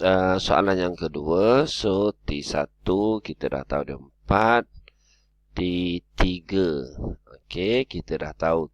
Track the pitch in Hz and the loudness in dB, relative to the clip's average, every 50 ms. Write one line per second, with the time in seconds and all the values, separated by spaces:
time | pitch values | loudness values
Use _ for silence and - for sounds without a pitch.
0 | - 92 95 92 92 92 92 95 92 - - 76 98 98 95 92 90 90 87 85 | 2 4 4 4 4 4 2 2 2 2 2 4 4 4 2 0 0 -2 -4 -4
1 | 85 80 73 71 73 76 82 90 101 110 123 135 151 156 - - - 107 95 98 | -8 -6 -6 -6 -2 0 2 4 4 4 4 4 2 0 -4 -4 -2 0 0 2
2 | 101 104 101 - _ - 73 71 69 - - 76 71 - _ _ _ - 92 98 | 0 0 -2 -4 _ -6 -6 -6 -6 -4 -4 -4 -4 -4 _ _ _ -2 0 0
3 | 104 107 110 107 - - 78 - - 67 - 67 67 - 67 73 71 71 69 67 | 0 0 -2 -4 -6 -10 -10 -6 -6 -6 -4 -6 -6 -4 -4 -4 -4 -6 -10 -14
4 | 67 69 _ _ _ - 98 101 110 113 117 117 117 - _ - - - _ _ | -14 -20 _ _ _ 0 2 4 4 4 4 2 2 -2 _ -20 -20 -20 _ _
5 | _ _ _ _ _ _ _ _ _ _ _ - 90 90 90 87 90 90 87 87 | _ _ _ _ _ _ _ _ _ _ _ -4 -4 -2 -2 -2 -2 -2 -4 -6
6 | - _ _ - - 92 90 90 80 - 101 95 95 87 76 71 64 64 - - | -8 _ _ 0 2 2 2 -4 -8 -4 0 0 0 0 0 -4 -6 -10 -12 -10
7 | 58 - - - _ _ 55 - _ _ - 87 92 101 117 127 135 - - 90 | -10 -10 -10 -12 _ _ -20 -20 _ _ -8 -4 -2 0 0 0 -2 -4 -8 -12
8 | - - 80 78 - 76 76 - - 80 82 82 78 - | -8 -8 -8 -8 -8 -10 -8 -4 0 0 0 0 -2 -4